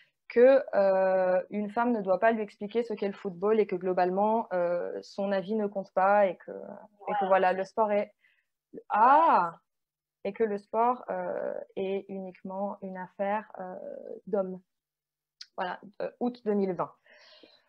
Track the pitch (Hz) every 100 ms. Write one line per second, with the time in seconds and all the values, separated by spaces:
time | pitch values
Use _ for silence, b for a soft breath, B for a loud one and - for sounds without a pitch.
0 | b _ - 240 247 269 - 196 196 190
1 | 190 190 185 185 - 208 208 208 240 233
2 | 190 185 226 226 208 - 208 226 233 208
3 | 196 196 202 175 202 220 202 180 185 185
4 | 180 185 208 226 - 185 175 175 - -
5 | 190 - 196 196 185 220 208 202 190 -
6 | 185 208 196 170 - - - - - _
7 | - 208 190 190 185 185 190 - 220 208
8 | 208 _ _ _ _ _ _ - - 202
9 | 240 285 330 233 175 165 _ _ _ _
10 | _ _ 196 202 226 202 - 220 233 254
11 | - 185 180 - - 52 - - 190 196
12 | 196 190 190 185 190 190 202 202 196 185
13 | 180 - 196 208 208 - 185 185 - -
14 | - - - 196 190 185 - _ _ _
15 | _ _ _ - - - 180 - 196 -
16 | 180 - 240 247 208 208 190 175 147 -
17 | b b b b b b